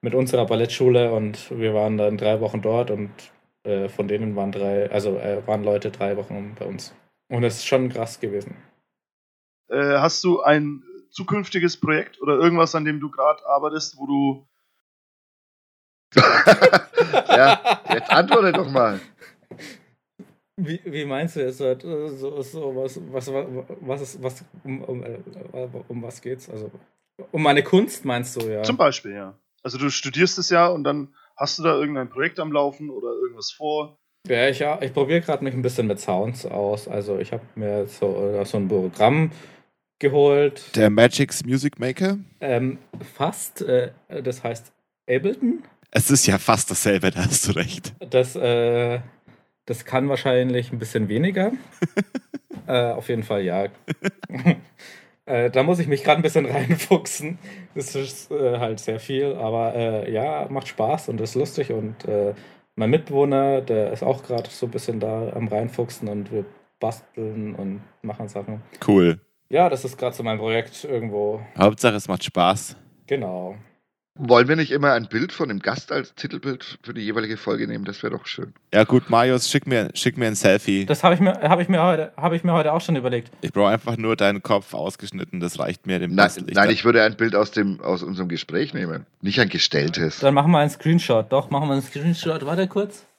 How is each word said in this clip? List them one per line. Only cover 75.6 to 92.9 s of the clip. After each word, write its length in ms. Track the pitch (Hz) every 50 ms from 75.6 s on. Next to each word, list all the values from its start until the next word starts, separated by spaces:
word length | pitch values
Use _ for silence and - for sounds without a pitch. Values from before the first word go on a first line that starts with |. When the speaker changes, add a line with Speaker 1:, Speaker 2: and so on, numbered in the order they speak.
| 87 - 110 131 - -
Speaker 3:
als 240 | 151 143 131 - _
Titelbild 640 | - - - - - - 135 131 123 - - - - _
für 100 | - 120
die 60 | 113
jeweilige 360 | 107 104 110 113 110 107 110
Folge 300 | 107 - - 104 113 110
nehmen? 180 | 110 113 110 101
Das 160 | 101 101 - -
wäre 120 | 110 -
doch 100 | - -
schön. 280 | - - - - - - _ _ _ -
Speaker 4:
Ja 120 | 104 110
gut, 260 | - - 127 - -
Marius, 400 | 113 113 120 127 131 123 - -
schick 160 | - 143 -
mir, 240 | 139 131 117 104 - -
schick 220 | - - 131 117
mir 120 | - 120 110
ein 80 | 107
Selfie. 500 | 98 - 107 95 104 - - 98 95 98
Speaker 1:
Das 160 | 95 151 - -
hab 100 | 185 175
ich 40 | 180
mir, 140 | 190 185 185
hab 260 | - 202 190 180 180
ich 100 | 180 175
mir 140 | 190 170 160
heute, 300 | 180 175 156 156 - _
hab 160 | - 143 175 165
ich 120 | 170 170
mir 80 | 180 165
heute 200 | 165 151 151 151
auch 80 | 170
schon 140 | 165 - 170
überlegt. 380 | 135 123 123 123 117 117 - - _
Speaker 4:
Ich 120 | - - -
brauche 180 | 101 101 101
einfach 260 | 104 113 - - 117
nur 180 | 110 110 110 113
deinen 260 | - 104 101 101 98
Kopf 320 | - - 110 98 98 - -
ausgeschnitten, 680 | - 71 92 - - - 98 - 95 90 82 - 92
das 180 | 85 85 - -
reicht 300 | - - 90 - _ -
mir, 100 | 92 90
dem 160 | 90 87 87
Speaker 3:
Na, 100 | 95 101
Speaker 4:
Rest 180 | 104 - - 90
Speaker 3:
nein, 220 | - - 98 101 104
Speaker 4:
ich 60 | 110
Speaker 3:
ich 80 | 104 -
würde 180 | 117 117 113 110
ein 140 | 110 113
Bild 180 | - - 139 98
aus 160 | 101 107 104
dem, 300 | - 113 104 98 95 -
aus 240 | - 60 90 87 82
unserem 240 | - 95 90 95 87
Gespräch 440 | 87 80 - - 78 110 139 143 -
nehmen. 320 | - 98 85 80 82 - _ _ _
Nicht 200 | - 98 98 -
ein 80 | 117 98
gestelltes. 720 | - 170 - - - 78 71 80 85 92 85 78 - -
Speaker 1:
Dann 140 | - 139 143
machen 180 | 139 143 160 175
wir 80 | 151
einen 100 | 147 147
Screenshot. 600 | 147 - - 156 165 170 165 - 123 113 110 110 131
Doch, 180 | 135 143 -
machen 180 | - 139 156 147
wir 40 | 139
einen 100 | 139 127
Screenshot. 640 | - - 143 147 170 170 165 - 175 160 160 143
Warte 220 | 139 165 175 190 185
kurz. 360 | - 202 202 196